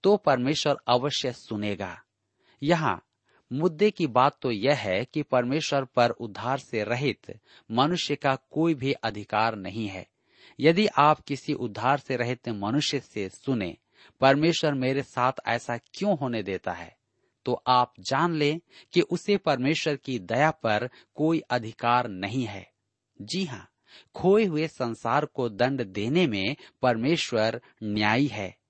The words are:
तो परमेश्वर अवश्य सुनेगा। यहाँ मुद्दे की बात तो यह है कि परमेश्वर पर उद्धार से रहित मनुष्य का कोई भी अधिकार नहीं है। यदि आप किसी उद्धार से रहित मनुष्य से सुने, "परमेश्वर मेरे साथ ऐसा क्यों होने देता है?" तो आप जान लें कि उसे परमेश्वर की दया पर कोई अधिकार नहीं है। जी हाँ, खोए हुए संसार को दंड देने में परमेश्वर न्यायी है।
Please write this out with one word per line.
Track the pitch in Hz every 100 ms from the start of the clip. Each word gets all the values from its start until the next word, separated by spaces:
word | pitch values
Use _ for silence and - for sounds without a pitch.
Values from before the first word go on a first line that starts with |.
तो | 190 202
परमेश्वर | - 127 127 147 151 135 -
अवश्य | 123 139 - 131
सुनेगा। | 120 - 107 104 98 95 90 _ _ _ _ _ _
यहाँ | 143 170 147 87 _ _ _ _ _
मुद्दे | 127 170 156 214
की | 202 156
बात | 117 139 -
तो | 131
यह | 110 123 139
है | 104 92 131
कि | 156
परमेश्वर | 143 127 123 147 - 139 131
पर | - 120
उद्धार | - 117 95 113 135
से | - 113
रहित | 104 120 139 - - - _ - _
मनुष्य | 113 147 175 - 147
का | 139 131
कोई | _ - 165
भी | 147 131
अधिकार | 127 113 107 101 107 113 107
नहीं | 92 107 104
है। | 92 - _ _ _ - -
यदि | 143 170 214
आप | - 147 151
किसी | - 139 -
उद्धार | 147 117 101 120 139
से | - 127
रहित | 120 123 -
मनुष्य | 104 101 139 - 139
से | - 107 95
सुने, | - - 123 90 - _ _ - _
"परमेश्वर | 135 139 160 160 156
मेरे | 139 127 135
साथ | 135 - 123 - -
ऐसा | 117 - 120
क्यों | _ - 202 160
होने | 131 117
देता | 98 95 -
है?" | 87 85 _ _ _ _ _ -
तो | 123 -
आप | 127 123 -
जान | - 135 170
लें | 160 147 160 _ - _
कि | 180
उसे | - 175 - 202
परमेश्वर | - 131 131 156 160 143
की | - 123
दया | 87 117 156
पर | - 117 107 123 - _ -
कोई | 156 165
अधिकार | - 123 110 - 120 123 120
नहीं | 92 101 127 113
है। | 101 92 _ _ _ _ _
जी | 104 175 175
हाँ, | 110 - _ _ - _ -
खोए | 180 208 208
हुए | 151 156
संसार | - 120 110 117 135 147
को | - 120
दंड | 101 123 135
देने | 104 95 110 165 165
में | 101 95 147 - _
परमेश्वर | 127 113 127 165 - 117 110 117 _ _
न्यायी | 110 104 107 117 143
है। | 104 95 -